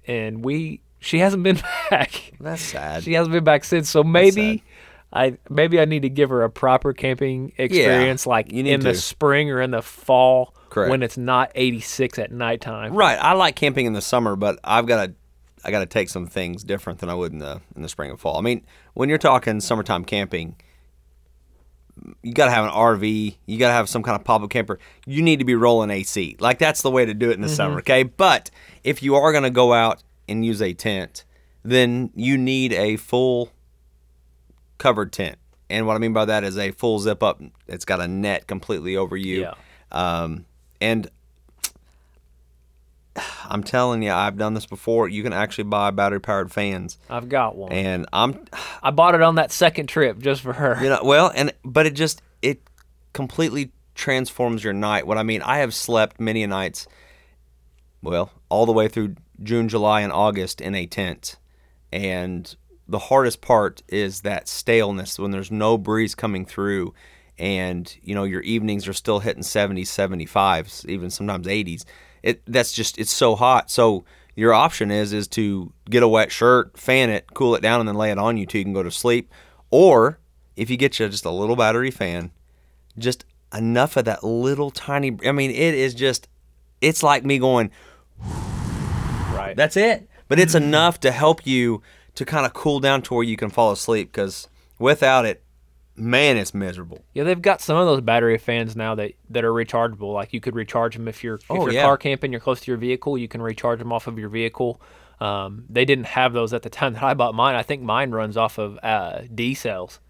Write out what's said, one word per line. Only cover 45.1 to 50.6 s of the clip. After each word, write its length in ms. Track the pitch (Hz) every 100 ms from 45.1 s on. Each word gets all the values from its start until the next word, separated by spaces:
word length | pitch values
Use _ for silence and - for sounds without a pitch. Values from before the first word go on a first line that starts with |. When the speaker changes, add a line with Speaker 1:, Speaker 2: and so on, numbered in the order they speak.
| 104
Speaker 2:
can 100 | 113
actually 320 | 92 104 - 104
buy 260 | 107 101
battery-powered 600 | 98 101 101 - 98 90
fans. 460 | - 101 92 90 - -
Speaker 1:
I've 200 | 120 123
got 260 | 135 113 95
one. 160 | 95
Speaker 2:
And 360 | 92 95 92 -
I'm 340 | 95 120 135 - - - -
Speaker 1:
I 100 | 135
bought 240 | 143 170 170
it 60 |
on 140 | 165 160
that 160 | 147
second 360 | - 175 165 143
trip 320 | 160 135 104
just 220 | 135 135
for 120 | 131
her. 240 | 123